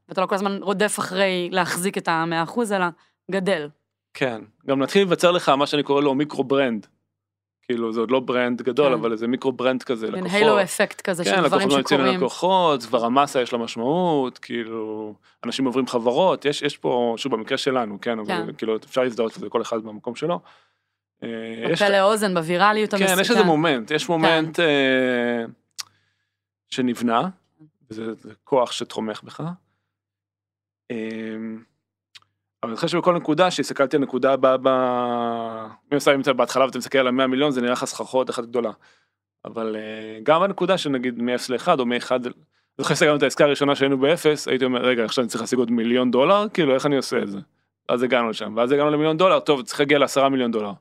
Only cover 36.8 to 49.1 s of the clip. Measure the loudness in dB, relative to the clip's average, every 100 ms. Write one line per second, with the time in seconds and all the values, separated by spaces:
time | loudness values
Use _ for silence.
36.8 | -2 0 2 2 2 2 0 0 0 -2
37.8 | -4 -6 -4 -2 -2 -4 -4 -4 -4 -6
38.8 | _ _ _ _ _ _ -14 -8 -6 -6
39.8 | -10 -12 -12 -6 2 2 2 -2 -2 0
40.8 | -2 -2 -2 -4 -2 -2 -2 -2 0 2
41.8 | 2 -2 -2 -2 -4 -12 _ _ _ -6
42.8 | -2 2 4 4 2 4 4 4 2 2
43.8 | 2 2 2 2 2 0 0 0 0 0
44.8 | 2 0 0 0 -2 -2 -2 0 0 0
45.8 | 2 2 2 4 4 4 2 0 2 2
46.8 | 2 0 0 -4 -4 -8 -14 _ _ _
47.8 | -4 -2 2 2 0 -4 -6 -2 2 2
48.8 | 2 0 0